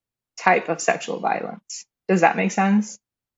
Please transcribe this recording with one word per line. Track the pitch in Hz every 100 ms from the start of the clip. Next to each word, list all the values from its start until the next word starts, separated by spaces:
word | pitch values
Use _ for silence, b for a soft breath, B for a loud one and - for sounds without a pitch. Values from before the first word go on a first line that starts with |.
| _ _ _ -
type | - 180 -
of | 160
sexual | - - - -
violence. | - - - - - - - _ -
Does | 190
that | 165 -
make | 190
sense? | 196 196 208 208 - _ _ _